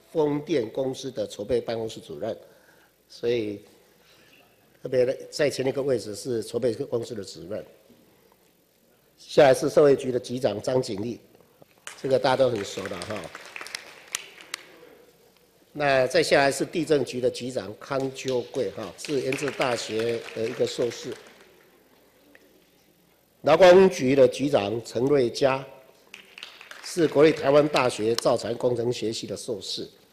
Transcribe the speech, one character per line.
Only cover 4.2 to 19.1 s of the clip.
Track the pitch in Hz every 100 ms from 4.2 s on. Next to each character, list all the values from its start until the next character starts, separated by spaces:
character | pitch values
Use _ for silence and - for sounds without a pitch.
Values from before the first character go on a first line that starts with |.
| _ _ _ _ _ _
特 | 139
别 | 127
的 | 123 - -
在 | - 143
前 | 127 131
一 |
个 | 135
位 | 139 120
置 | 101 101
是 | 135 113
筹 | 104 120
备 | 123
公 | 107 101 120
司 | 113
的 | 113
主 | 92 - 85
任。 | 101 - - _ _ _ _ _ _ _ _ _ _ _ _ _ _
下 | - 165
来 | 143
是 | 131 147
社 | 165
会 | 147
局 | 135 131
的 | 120
局 | - 123
长 | 127 104
张 | 135 131
景 | 123 98
丽， | 117 107 - _ _ _ - _ - -
这 | 139
个 | 127
大 | 135
家 | 131
都 | 127
很 | 110
熟 | 98 -
了 | 95 92
哈。 | 98 104 87 - - - - - - - - - - - - - - - - - - _ _ _ _ _ _
那 | 151 143 135 127
再 | 175
下 | 147 160
来 | 139
是 | 127
地 | 165 180
政 | 147 147
局 | 120 123
的 | 120
局 | - 123
长 | 123 95 107
康 | - 135 135
秋 | 131 135 123 113
贵 | 135 101
哈， | 113 98 -
是 | -